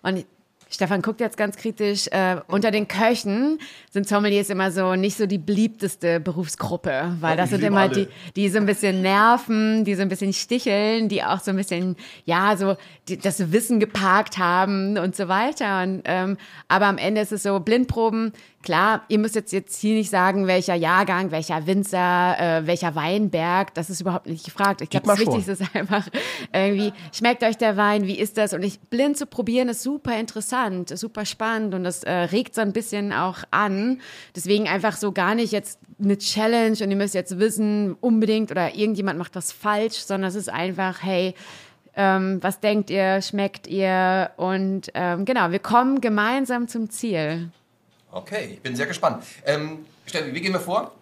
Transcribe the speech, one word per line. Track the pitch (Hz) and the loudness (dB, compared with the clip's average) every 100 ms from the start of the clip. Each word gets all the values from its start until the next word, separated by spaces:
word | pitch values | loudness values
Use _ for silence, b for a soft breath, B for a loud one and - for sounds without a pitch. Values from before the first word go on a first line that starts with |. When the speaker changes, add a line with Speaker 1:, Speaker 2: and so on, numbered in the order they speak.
Speaker 1:
und | - 190 - _ _ _ _ | -2 -4 -6 _ _ _ _
Stefan | - 185 196 | -4 0 0
guckt | 196 220 | -2 -2
jetzt | 226 - | -4 -2
ganz | 208 - | -4 -2
kritisch, | 226 214 208 202 - | -6 -2 -2 0 -2
äh, | 190 185 180 - | 0 2 0 0
unter | 196 220 | 2 2
den | 214 208 | 2 -2
Köchen | 185 226 240 208 202 277 311 B B B | 2 2 2 0 0 0 0 B B B
sind | 202 196 | -4 0
Sommeliers | 202 208 202 202 | 2 4 2 2
immer | 190 190 | 0 0
so | 175 185 185 | 2 2 2
nicht | 202 196 | 0 0
so | 208 | 0
die | 196 | 0
beliebteste | 156 208 220 220 196 - 170 170 | 0 2 2 0 -6 -2 0 2
Berufsgruppe, | 156 165 165 - - 175 - 135 170 175 | 0 -4 -6 -6 -6 -4 -2 -2 -2 -2
weil | 160 | 0
Speaker 2:
Ja, | 160 | 0
Speaker 1:
das | 175 | 2
Speaker 2:
ich | |
Speaker 1:
sind | 196 | 2
Speaker 2:
liebe | 208 | 2
Speaker 1:
immer | 196 | 4
Speaker 2:
alle. | 190 135 196 | 4 2 -2
Speaker 1:
die, | B 170 - | B -10 0
die | 202 | 2
so | 202 | 2
ein | 208 | 2
bisschen | 196 202 185 | 2 2 2
nerven, | 185 196 220 240 247 220 220 220 | 2 6 6 4 2 0 2 2
die | 208 190 | 0 0
so | |
ein | 196 | -2
bisschen | 185 196 | 0 -2
sticheln, | 190 - 247 247 202 214 226 214 | -2 -2 -2 0 2 2 2 0
die | 202 | 0
auch | 90 185 | -2 -2
so | - | -2
ein | 190 | -2
bisschen, | 196 175 185 175 B B - | -2 -2 -2 -4 B B -2
ja, | 170 202 202 | 2 2 2
so | 196 196 B B - | 2 -2 B B -10
die, | 180 | -4
das | 196 - 175 | -2 0 2
Wissen | 196 233 233 | 2 4 2
geparkt | 214 - 196 190 214 - | 2 2 4 4 4 0
haben | 175 180 190 196 196 208 | 2 4 2 2 0 0
und | 180 180 | -2 -2
so | 180 | -2
weiter. | 190 240 302 220 190 | 0 0 -2 -2 0
Und, | 185 190 - | 0 -2 -2
ähm, | 180 185 190 B B B | 0 0 -4 B B B
aber | 190 202 | 2 2
am | 196 | 2
Ende | 170 214 | 0 0
ist | 208 | -2
es | 214 | -2
so, | 202 196 | -2 -2
Blindproben, | 175 240 254 - 226 220 220 B B B | 2 2 2 0 0 0 -4 B B B
klar, | - 165 196 220 - | -2 2 4 2 0
ihr | 208 | 0
müsst | 214 | 2
jetzt, | 220 214 | -2 -2
jetzt | 196 - - | -6 -6 -4
hier | 208 220 | 0 0
nicht | 214 | 2
sagen, | 196 185 196 190 | 2 2 2 2
welcher | 185 180 175 | 2 2 0
Jahrgang, | 160 180 196 180 190 | 2 2 2 0 0
welcher | 156 160 160 156 | -4 -2 -4 0
Winzer, | 190 196 185 180 180 180 180 170 160 | 0 2 0 2 4 2 2 2 0
äh, | 156 | 0
welcher | 175 175 | 0 0
Weinberg, | 156 151 196 208 165 165 180 196 | -2 -2 0 2 0 2 0 0
das | - 165 | -4 -6
ist | 180 | -4
überhaupt | 180 180 - | -2 -4 -4
nicht | 160 - | -10 -10
gefragt. | - 196 196 | 0 0 0
Ich | 156 | -2
glaub, | 190 | -2
Speaker 3:
Dietmar | 202 202 | 2 4
Speaker 1:
das | 233 | 4
Wichtigste | 240 190 196 | 2 0 -4
Speaker 3:
Schorn. | 190 | -2
Speaker 1:
ist | 202 | -2
einfach | 185 202 180 269 B B 339 | 0 -2 -2 -6 B B -4
irgendwie, | - 196 196 208 196 160 | 0 2 2 0 -4 -14
schmeckt | - 233 240 | 0 2 4
euch | 226 226 | 2 2
der | 226 202 | 2 4
Wein, | 208 208 190 | 4 4 0
wie | 196 | -2
ist | 214 - | -2 0
das? | 208 | 0
Und | 180 | 0
ich, | 196 190 | -4 -6
blind | - 233 285 285 | -6 0 2 0
zu | 285 | -4
probieren | - 220 240 254 | -4 0 0 0
ist | 233 | -2
super | 254 294 269 226 | -4 -6 -4 -4
interessant, | 226 220 214 254 233 185 175 170 | -4 -6 -4 -2 -2 -4 -6 -8
super | 214 220 208 | -8 -8 -8
spannend | - 220 226 214 | -4 -2 -2 -2
und | 185 180 | -2 -4
das, | 180 | -4
äh, | - | -4
regt | 180 175 196 254 | -2 0 0 -2
so | - | -2
ein | 214 | -2
bisschen | 202 220 208 202 | -2 -4 -6 -4
auch | 131 180 180 - | -2 -2 -4 -2
an. | 160 208 196 226 254 B B B - | 0 0 0 -2 -2 B B B -12
Deswegen | 170 208 208 | 0 0 2
einfach | 185 214 160 | 0 0 -2
so | 208 | -4
gar | 190 180 226 | 0 0 0
nicht | 226 | 0
jetzt | 208 - - - - | -2 -6 -18 -20 -4
eine | 202 202 | 0 0
Challenge | - 208 220 233 226 220 | 0 0 2 4 4 2
und | 196 | 0
ihr | 196 | 0
müsst | 202 190 | 0 -2
jetzt | 180 180 | -4 0
wissen, | 220 214 214 208 208 - | 0 2 0 2 0 0
unbedingt | 247 226 214 220 214 | 2 4 4 2 0
oder | 185 165 - | -2 -2 0
irgendjemand | 208 202 196 156 | 0 0 -2 -2
macht | 175 185 | -6 -8
das | - | -10
falsch, | - 208 208 220 220 | -6 -2 0 0 -4
sondern | - 196 190 | -6 -2 -2
es | 196 | -4
ist | - | -6
einfach, | 131 180 180 190 180 | -4 -4 -2 -4 -4
hey, | 185 185 185 185 B B B B _ - | -2 0 0 -4 B B B B _ 0
ähm, | 196 190 190 190 | 2 4 2 0
was | 175 190 | -2 0
denkt | 214 208 202 | 0 0 0
ihr, | 190 190 190 | 0 2 0
schmeckt | 190 208 196 - - | -2 -2 -4 -4 -8
ihr? | 190 190 185 185 190 180 - | -2 0 2 2 2 0 -2
Und, | 185 190 190 190 - - | -2 0 -2 -4 -6 -4
ähm, | 175 175 | -2 -2
genau, | 196 254 180 | 0 2 2
wir | 185 | 0
kommen | - 233 262 269 | 2 4 4 2
gemeinsam | 240 208 214 262 262 247 240 | 2 2 2 0 -2 -2 -4
zum | 233 220 | -6 -8
Ziel. | - 233 175 151 165 170 - _ _ _ _ _ | -6 -4 -2 -2 -4 -8 -12 _ _ _ _ _
Speaker 4:
Okay, | 185 - 208 123 | -14 -8 -8 -8
ich | 98 | -12
bin | 123 120 | -8 -4
sehr | 147 | -4
gespannt. | 175 175 113 B B - | 0 -2 -2 B B -2
Ähm, | 147 156 156 - _ - | -2 -2 -10 -16 _ -8
Steffi, | 175 143 | -6 -6
wie | 135 | -4
gehen | 170 | -2
wir | 185 | -2
vor? | 175 196 233 - | 0 -2 -4 -16